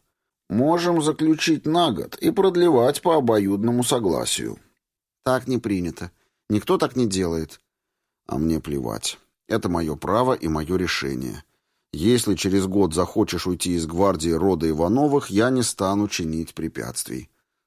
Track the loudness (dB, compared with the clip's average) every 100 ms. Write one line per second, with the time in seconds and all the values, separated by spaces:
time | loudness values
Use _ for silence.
0 | _ _ _ _ -4 0 2 2 2 2
1 | 0 0 2 2 2 0 0 2 2 0
2 | -6 -4 0 2 2 4 4 6 4 2
3 | 2 2 4 2 2 0 2 0 2 0
4 | 0 0 -2 -4 -6 -10 _ _ _ _
5 | _ _ -2 -2 0 -4 -2 -2 -2 -8
6 | -14 -16 _ _ -4 -2 0 0 0 0
7 | 0 0 0 -2 -6 -12 _ _ _ _
8 | _ _ -8 -2 0 0 -4 -6 -6 -6
9 | -8 -10 _ _ -4 -4 -2 -2 -4 -4
10 | -2 0 2 0 -2 -4 -2 -2 -2 -4
11 | -4 -6 -8 -10 -18 _ _ _ _ -2
12 | 2 2 2 0 0 0 2 2 2 2
13 | 0 0 0 -2 -4 -4 -2 -2 -2 2
14 | 2 2 0 2 2 2 0 0 2 2
15 | 2 0 0 0 2 0 -2 -2 -2 0
16 | -2 -2 -4 -4 -6 -8 -8 -8 -10 -10
17 | -10 -10 -12 _ _ _